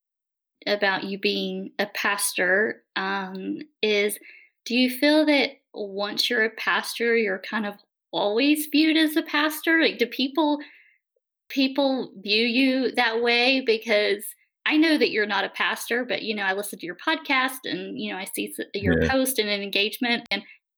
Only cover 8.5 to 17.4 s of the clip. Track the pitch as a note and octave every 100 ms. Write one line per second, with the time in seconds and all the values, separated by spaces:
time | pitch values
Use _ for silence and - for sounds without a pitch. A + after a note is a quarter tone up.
8.5 | D4+ D4+ C#4+ D#4+ D#4 D4+ D#4 D#4 D4 D#4
9.5 | D4+ E4 E4 B3+ - A#3 - C4 E4 D4+
10.5 | D4 - - _ _ _ _ _ _ -
11.5 | C4+ C4+ C4+ C#4 C4 G3+ G3 G3 G#3+ A#3
12.5 | A#3 C4+ C4 A#3+ A3+ A#3+ A3+ A#3+ A#3+ B3
13.5 | C4+ A#3 A3 A#3 G#3 G#3 G3+ - - _
14.5 | _ G#3+ D4+ D#4+ D4 A3+ G#3+ G#3 G3 F#3+
15.5 | - F#3 A3 - A#3 B3 - G3+ G#3+ G3
16.5 | G3 G3+ G3 E3 F3+ - D#4 D4+ C4